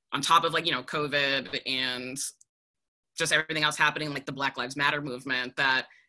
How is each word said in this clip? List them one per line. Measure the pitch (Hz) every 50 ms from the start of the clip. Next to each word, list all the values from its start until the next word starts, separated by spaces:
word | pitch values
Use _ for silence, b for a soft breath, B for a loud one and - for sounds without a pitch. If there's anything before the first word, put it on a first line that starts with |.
| _ -
on | - 143
top | 147 - 165 170 165
of, | 160 160
like, | 165 165
you | 165
know, | 143 127 131
covid | - - 156 147 143 143 143 143 139 139 135 120 - 143 131 -
and | 127 135 131 131 127 127 123 123 127 131 - - - - _ _ _ _ _ _ _ _ _ _ _ _ _ _ _ -
just | - 165 156
everything | 160 151 156 156 160 156 151
else | 151 147
happening, | - 156 147 147 151 151 147 139
like | 139 -
the | 151
Black | 139 135 139 131 -
Lives | 131 120 131 139
Matter | 147 143 147 147 147
movement, | 147 139 123 127 123 139 127 127 123 127 -
that, | - 139 135 131 127 - - b b b